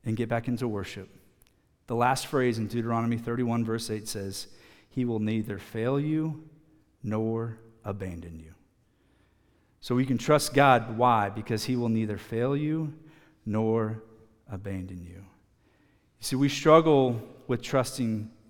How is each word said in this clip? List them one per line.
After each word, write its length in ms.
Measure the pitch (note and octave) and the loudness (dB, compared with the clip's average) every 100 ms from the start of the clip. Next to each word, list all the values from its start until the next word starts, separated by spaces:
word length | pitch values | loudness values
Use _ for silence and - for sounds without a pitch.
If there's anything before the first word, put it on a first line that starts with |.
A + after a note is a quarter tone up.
and 120 | - A2 | -4 -2
get 120 | A2+ | 0
back 200 | A#2 A#2 | -2 -2
into 180 | A#2 B2 | -2 -2
worship, 420 | G#2 G2+ - F#2+ - _ _ _ _ _ _ - | -4 -6 -12 -16 -20 _ _ _ _ _ _ -6
the 80 | |
last 320 | A#2 A#2+ C3 - | 0 2 2 0
phrase 320 | C#3+ B2+ A2+ | 2 2 0
in 80 | G#2+ | -2
Deuteronomy 500 | A#2 A2+ A#2 A#2 A#2 | -2 -2 0 0 -2
thirty-one, 480 | A#2 A#2+ A#2+ A#2 | -2 -2 0 0
verse 240 | A#2 A2+ A2 | 0 -2 -4
eight 200 | G#2+ G#2+ | -6 -6
says, 400 | G#2+ G2 F#2+ - - - - _ | -8 -8 -8 -14 -18 -20 -20 _
"He 140 | - | -4
will 160 | B2 A2+ | -2 0
neither 380 | G#2+ A2 G#2+ G2 | 0 -2 -2 -8
fail 420 | - A2 A#2 C#3 | -8 -4 0 0
you 420 | D3+ D#3 D#3+ D3 - - _ _ _ _ | 0 -2 -2 -6 -14 -20 _ _ _ _
nor 540 | G#2+ G#2+ A2 A2+ A#2 A2 - _ | -6 -2 -2 -2 -6 -10 -18 _
abandon 560 | G#2+ G2+ F#2+ F2 E2+ D#2+ | -10 -8 -8 -10 -12 -16
you." 120 | D#2+ F2 _ _ _ _ _ _ _ _ _ _ _ _ | -18 -20 _ _ _ _ _ _ _ _ _ _ _ _
So 140 | - | -2
we 100 | B2 | 0
can 140 | C3 C3 | 2 0
trust 360 | - D3+ - | 2 2 4
God. 440 | C3+ C#3 B2 A2+ A2 | 4 6 6 4 2
Why? 300 | B2 A2+ G2+ | 4 4 2
Because 380 | G#2 G#2+ A2 - | -4 -4 -4 -2
he 100 | B2 | -2
will 120 | A#2 | 0
neither 300 | A2+ G#2+ G2+ | 0 -2 -4
fail 380 | - A2+ B2+ C#3+ | -6 -2 0 0
you 380 | D3+ D#3 D#3 D3 - - _ _ - | -2 -2 -4 -8 -20 -20 _ _ -4
nor 560 | G#2+ A2 A2+ A2 A2 - - - _ - | 0 2 2 0 -4 -12 -20 -20 _ -14
abandon 540 | F#2+ G2 F#2+ F#2 F#2 | -12 -8 -8 -8 -12
you. 140 | E2+ F2 | -14 -18
You 1040 | F#2+ _ _ _ _ _ _ _ _ _ | -20 _ _ _ _ _ _ _ _ _
see, 120 | - | -4
we 140 | C3 C#3+ | 0 0
struggle 720 | C#3 D#3+ D#3 D#3+ C#3+ C3 A2+ - - - | 2 8 8 8 6 4 0 -8 -18 -4
with 160 | A#2+ | -4
trusting 680 | - C3+ B2+ - A#2 A2 A2 - | 0 0 0 -2 -2 -2 -6 -14